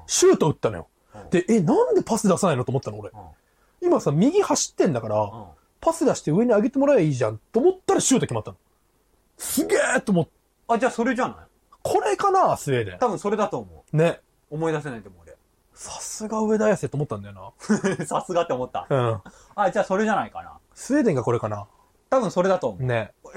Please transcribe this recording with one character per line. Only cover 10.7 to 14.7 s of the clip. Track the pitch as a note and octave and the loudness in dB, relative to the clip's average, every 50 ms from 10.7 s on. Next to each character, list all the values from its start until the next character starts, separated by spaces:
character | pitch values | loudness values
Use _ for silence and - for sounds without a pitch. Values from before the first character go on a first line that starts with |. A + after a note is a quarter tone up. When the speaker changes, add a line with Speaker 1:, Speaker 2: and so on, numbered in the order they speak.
| A#3 | -2
Speaker 2:
じ | A3+ B3+ | 0 0
ゃ | A#3+ | -2
あ | |
そ | - - A#3 | -2 -2 -2
れ | C4 B3+ | -2 -2
じ | A3+ | -2
ゃ | B3 | -4
な | D3+ - | -4 -6
い？ | - - _ _ _ _ _ _ _ | -10 -20 _ _ _ _ _ _ _
Speaker 1:
こ | - - - G#4+ | -4 0 0 0
れ | - G#4+ G4+ | 2 0 0
か | - G4+ G4+ | 0 2 2
な、 | F#4+ F#4+ E4+ G3+ C#3 | 4 4 4 4 2
ス | - - D3 | 0 -2 0
ウ | C3 | 0
ェ | B2 | 0
ー | A2 | -2
デ | F#2+ F2+ | -4 -4
ン。 | F#2 | -2
Speaker 2:
多 | - | -2
分 | A#3+ F#3+ - | -2 -2 -4
そ | - G3+ | -4 -2
れ | G3 | -2
だ | G3+ G#3+ | 0 -2
と | - - C3+ | -2 -4 -6
思 | G#2+ F2+ E2+ - - _ | -10 -12 -16 -20 -10 _
う。 | - | 0
Speaker 1:
ね。 | D3+ D#3+ E3 - - _ _ _ _ _ _ | 2 2 2 0 -4 _ _ _ _ _ _
Speaker 2:
思 | D3 D#3 D#3+ | -8 -4 -4
い | E3 | -2